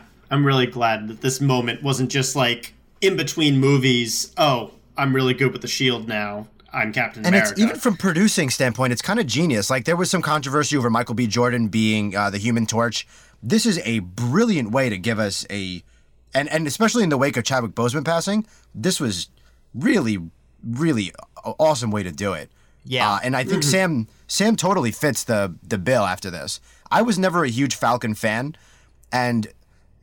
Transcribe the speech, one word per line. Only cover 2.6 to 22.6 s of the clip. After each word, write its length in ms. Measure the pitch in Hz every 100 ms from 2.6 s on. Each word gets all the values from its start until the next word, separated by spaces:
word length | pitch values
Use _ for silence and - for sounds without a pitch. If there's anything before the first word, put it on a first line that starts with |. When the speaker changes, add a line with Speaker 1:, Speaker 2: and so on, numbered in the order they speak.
| - - _ _
Speaker 1:
in 140 | 190 165
between 440 | 151 - 151 135
movies, 720 | 135 139 131 120 113 - - -
"Oh, 340 | 151 123 107 - _ -
I'm 160 | 139 131
really 180 | 127 123
good 160 | 131
with 100 | 127
the 60 | 123
shield 400 | - 131 117 113
now. 400 | 107 104 104 107 - _
I'm 180 | 131 107
Captain 280 | 127 117 110 175
Speaker 2:
And 100 | 196
Speaker 1:
America." 160 | 214
Speaker 2:
it's 100 | 202
even 140 | 226 -
from 200 | 254 185
producing 520 | 190 165 208 - 139
standpoint, 440 | - 131 117 127
it's 80 | 120
kinda 200 | - 220
genius. 460 | 151 117 170 110 101
Like, 160 | 131 156
there 100 | 175
was 140 | 180
some 120 | 180
controversy 520 | 156 151 135 147 143 143
over 120 | 120
Michael 240 | 113 - 113
B. 120 | 117
Jordan 400 | 117 123 120 110
being, 480 | 110 110 107 104 98
uh, 140 | 101
the 60 | 98
Human 260 | 113 117 110
Torch. 400 | 117 117 - - - - _
This 220 | 110 220 226
is 120 | 165
a 160 | 113 113
brilliant 720 | 90 92 120 165 233 170 107
way 180 | 127 127
to 80 | 95
give 220 | 117 110
us 260 | 104 - -
a, 320 | 101 92 87 - _ _ _ _
and, 160 | 135 147
and 160 | 160 156
especially 380 | - 220 240
in 60 | 180
the 80 | 135
wake 200 | 139 120
of 60 |
Chadwick 320 | - 131 113 117
Boseman 280 | 120 147 151
passing, 400 | 170 196 208 - - _
this 260 | 104 175 -
was 280 | 127 85 - _ _ _ _
really, 440 | 117 208 233 113 98 85 - _ _
really 480 | 113 120 165 120 90 - - - 113
a-, 60 | -
awesome 320 | 156 131 117
way 100 | 104
to 80 | 90
do 220 | 76 101
it. 160 | 82 - _